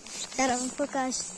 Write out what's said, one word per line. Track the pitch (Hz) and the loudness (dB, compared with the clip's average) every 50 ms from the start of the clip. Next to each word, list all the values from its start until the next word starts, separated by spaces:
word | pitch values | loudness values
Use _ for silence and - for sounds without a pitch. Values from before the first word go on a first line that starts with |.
| - - - - - - - | -12 -10 -8 -8 -8 -2 2
Zaraz | - 262 262 247 247 | 4 4 4 4 2
wam | 254 254 | 0 -2
pokażę. | - - 294 277 - 277 262 262 240 - - - - | 0 0 0 0 2 0 0 0 0 -2 -4 -6 -10